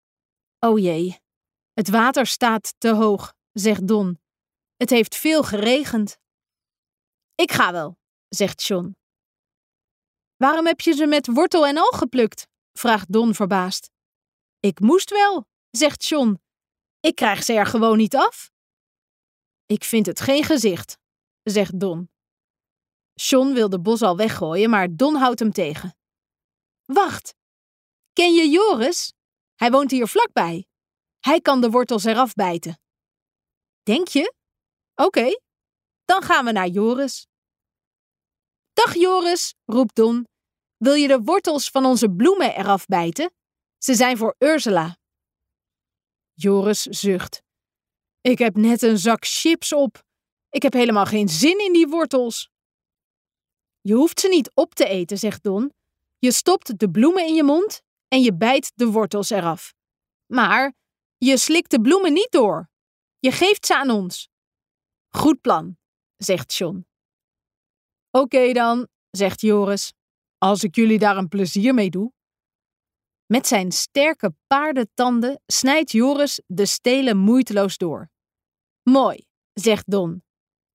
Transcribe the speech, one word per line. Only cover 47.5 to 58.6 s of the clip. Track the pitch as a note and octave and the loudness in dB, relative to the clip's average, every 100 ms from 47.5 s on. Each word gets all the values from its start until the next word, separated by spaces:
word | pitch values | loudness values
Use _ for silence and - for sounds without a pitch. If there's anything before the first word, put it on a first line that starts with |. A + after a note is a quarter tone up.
| _ _ _ _ _ _ _ | _ _ _ _ _ _ _
"Ik | B3 B3 | -2 2
heb | A#3 G3 | 0 2
net | A3+ A#3+ | 2 2
een | A#3 G#3+ | 2 2
zak | G#3 A3 | 2 0
chips | - - D#4+ E4 - | -2 -2 0 0 0
op. | D4 C4+ - _ _ _ _ _ | 0 0 -4 _ _ _ _ _
Ik | C#4+ | -2
heb | C4+ | 0
helemaal | B3 A#3+ G#3 F#3+ | 2 2 2 2
geen | G#3+ G3+ | 0 0
zin | D#3 C#4 G4 | 2 2 2
in | G4+ | 2
die | F4 D#4 | 4 2
wortels." | E4 D#4 C4 A#3+ - - _ _ _ _ _ _ _ _ _ _ _ _ _ | 0 -2 -2 -2 -6 -14 _ _ _ _ _ _ _ _ _ _ _ _ _
"Je | G3 | -2
hoeft | A3+ E4 - | 2 2 0
ze | F#4+ | 0
niet | F4+ A3+ | 2 0
op | - E4+ | -2 -2
te | - | 0
eten," | A#3 F#3+ F3 G3 | 0 0 -4 -4
zegt | G#3+ - | -6 -6
Don. | G#3 G3 C#4 - _ _ _ _ | -4 -4 -4 -8 _ _ _ _
"Je | B3 | 0
stopt | A#3+ - F#4 - G#3 | 0 2 0 -2 -4
de | G3+ | -2
bloemen | E3 C#4 F#4+ D#4+ | 2 2 2 0
in | |
je | D#4+ | 2
mond | C#4+ D#4 G#4+ - _ _ _ | 2 2 0 -6 _ _ _
en | C4 | 2
je | A#3+ | 2
bijt | E3+ A3 C#4 | 2 2 0